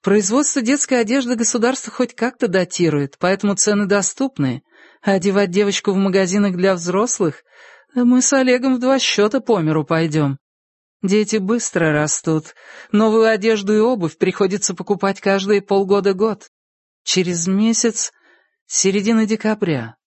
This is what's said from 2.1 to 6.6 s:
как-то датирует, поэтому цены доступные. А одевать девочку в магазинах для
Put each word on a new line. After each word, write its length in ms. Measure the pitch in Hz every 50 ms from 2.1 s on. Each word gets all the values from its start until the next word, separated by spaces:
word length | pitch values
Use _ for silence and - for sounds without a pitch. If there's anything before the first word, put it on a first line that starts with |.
| -
как-то 340 | - 226 247 254 _ 269 214
датирует, 680 | 175 190 175 175 - - 175 165 151 147 143 139 - _
поэтому 360 | - 180 196 190 - 202 202
цены 320 | - - 208 208 202 208
доступные. 760 | 180 202 202 190 - - - 262 262 _ - 143 131 120 135 _ _ _ - - - _ _
А 100 | - 208
одевать 380 | 196 190 170 202 190 202 202 190
девочку 420 | 175 202 208 202 196 - - 208
в 40 | 190
магазинах 600 | 190 196 196 180 196 190 175 185 208 202 202 180
для 180 | 175